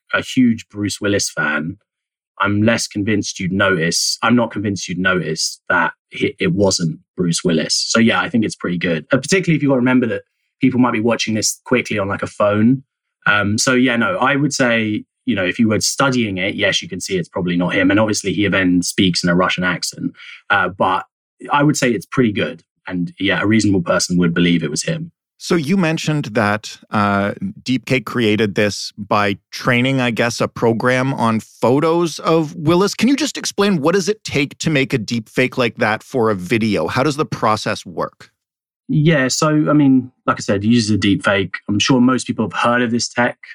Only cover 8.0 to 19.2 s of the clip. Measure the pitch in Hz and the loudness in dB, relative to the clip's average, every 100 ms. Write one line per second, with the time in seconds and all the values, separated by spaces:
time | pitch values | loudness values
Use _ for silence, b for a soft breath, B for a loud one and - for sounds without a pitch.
8 | 117 92 - 117 101 - 92 87 90 80 | 2 2 0 0 -2 -4 -4 -2 -2 -4
9 | - 135 - 190 175 147 139 131 127 127 | -2 -2 0 0 2 0 2 2 4 2
10 | 117 101 - _ _ - 131 123 123 113 | 2 -4 -10 _ _ -2 0 2 2 2
11 | 117 113 - 107 101 - - 123 - 107 | 0 0 -2 -2 -2 -4 -2 -2 -2 -4
12 | 98 95 - - 104 104 113 135 - _ | -4 -4 -6 0 0 4 4 2 -2 _
13 | _ _ - 104 101 110 135 127 127 117 | _ _ 0 0 0 0 2 2 2 2
14 | 101 92 127 139 143 131 123 113 107 107 | 0 0 0 0 0 0 0 2 0 -4
15 | - _ - 101 90 - 110 104 - - | -8 _ -4 -2 -2 2 2 2 -2 0
16 | 139 127 107 92 98 95 98 - 87 92 | 0 0 -2 -2 -4 -2 -2 -2 -4 -10
17 | - 92 82 - 90 87 87 98 92 101 | -4 -4 -4 -4 -2 0 0 2 2 2
18 | 110 104 101 87 101 95 90 90 - - | 2 0 -2 -2 0 2 2 2 0 2
19 | 95 85 | 2 2